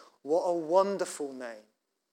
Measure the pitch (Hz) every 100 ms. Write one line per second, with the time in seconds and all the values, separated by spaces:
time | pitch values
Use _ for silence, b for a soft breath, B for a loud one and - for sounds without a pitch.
0 | B B 135 165 185 170 156 180 196 196
1 | 175 - 147 131 123 110 107 _ _ _
2 | _